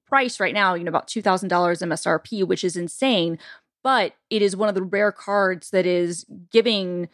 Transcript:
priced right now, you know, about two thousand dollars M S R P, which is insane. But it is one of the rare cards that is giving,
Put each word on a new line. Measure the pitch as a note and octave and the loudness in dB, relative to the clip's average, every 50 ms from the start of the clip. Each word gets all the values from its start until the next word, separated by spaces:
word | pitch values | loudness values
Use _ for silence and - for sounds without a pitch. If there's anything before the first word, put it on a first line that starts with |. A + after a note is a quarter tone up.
| _ _ | _ _
priced | C#4 C4+ C4 B3 - - | 0 0 0 0 -2 -2
right | G3 F3+ - | -2 -2 0
now, | G#3 G3+ F#3 F3+ | 2 2 2 2
you | F3 F3 | 0 -2
know, | F3 | -2
about | D#3+ E3 - - | -2 -2 -2 -4
two | - A3+ | -6 -2
thousand | G3+ G#3 F#3 F#3 G3+ F#3 | 0 2 2 2 0 0
dollars | F3+ F3 F3 F3 F3 E3 F3+ | 2 2 2 2 0 0 -2
M | E3+ | -4
S | D3+ C#3+ - E3+ | -4 -2 0 0
R | E3 D#3 | 0 -2
P, | - - A3+ G3+ | -2 -6 -4 -2
which | F#3+ E3+ F#3 - - | 0 0 0 -2 -2
is | F3+ D#3+ | -4 -4
insane. | F3+ F3 F3 - - C4 C4+ A#3+ F#3+ E3 E3+ E3 D#3+ - - - - _ _ _ _ | -4 -6 -8 -6 -4 -2 0 2 0 0 -2 -4 -6 -10 -16 -20 -20 _ _ _ _
But | - C4 C4+ A#3+ G3 D#3+ - _ _ _ | -2 0 2 2 0 -2 -4 _ _ _
it | - - | 0 0
is | G3+ G3+ F#3 F#3+ | 2 2 2 0
one | A3 G#3+ | 0 0
of | G3 | 0
the | F#3+ | -2
rare | F#3 F#3 F3+ G3 G#3 G#3 | -2 -2 0 0 2 0
cards | G3 - - - G3+ G3+ G3 F#3 F#3 E3 - - | 0 -4 -4 -2 2 2 2 2 0 -2 -6 -2
that | - F#3 F3 | 0 0 2
is | F3+ F3+ F3 F3 E3+ F3 E3 - - - F#3 F3 - | 2 2 2 0 0 -4 -6 -12 -16 -20 -20 -12 2
giving, | - A3+ G3+ A#3+ A3 G3+ F#3+ F3+ F3+ F3 F3 E3 | 2 4 4 4 0 0 -2 -4 -4 -6 -6 -8